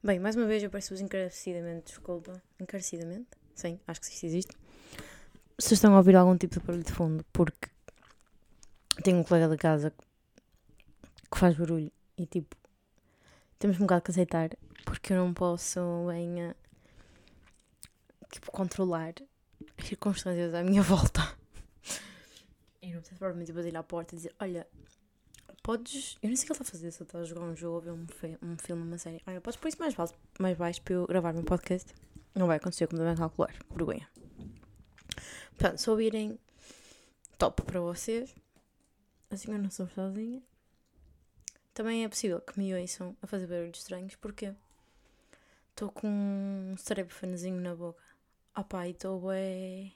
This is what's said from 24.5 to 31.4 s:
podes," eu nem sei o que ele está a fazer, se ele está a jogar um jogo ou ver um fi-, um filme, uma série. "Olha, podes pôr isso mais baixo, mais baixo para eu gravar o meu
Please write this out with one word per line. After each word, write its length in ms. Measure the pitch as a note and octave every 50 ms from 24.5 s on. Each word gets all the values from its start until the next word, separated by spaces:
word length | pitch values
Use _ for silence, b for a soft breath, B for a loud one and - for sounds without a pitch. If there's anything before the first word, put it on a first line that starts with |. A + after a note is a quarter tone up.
| F3+ E3+ - - _ - - - _ _ _ _ _ _ _ _ _ - - - - -
podes," 560 | _ - A3 A3+ A#3+ - C#4 C#4 C4+ - - - -
eu 40 | G#3+
nem 80 | B3
sei 100 | B3+ -
o 20 | -
que 60 | D#4
ele 80 | -
está 20 | B3+
a 80 | -
fazer, 200 | - E3 E3 E3+
se 60 | E3 -
ele 60 | F3 -
está 120 | - E3+
a 40 | E3+
jogar 180 | D#3+ E3 E3+
um 140 | E3+ E3+ E3
jogo 200 | D#3+ E3+ E3+ E3
ou 60 | E3+
ver 100 | E3 E3+
um 160 | E3+ E3 E3 E3
fi-, 300 | - - - E3 D#3+ -
um 160 | - E3+ E3+ E3
filme, 260 | - - F3 E3+ E3+
uma 140 | E3 E3+ E3+
série. 240 | - E3+ E3 E3 - -
"Olha, 140 | F#3 F3+
podes 180 | F3 - A#3 -
pôr 80 | - D#4+
isso 120 | D#4 -
mais 140 | E4+ D#4 B3+
baixo, 200 | - E3+ E3+ - - _ _ _ -
mais 180 | F#3+ F#3 F3+ E3
baixo 240 | F3 E3+ E3+ -
para 120 | - - F#3
eu 120 | F3+ F3+
gravar 260 | - F3+ F#3 E3+ E3+
o 40 | D#3+
meu 80 | E3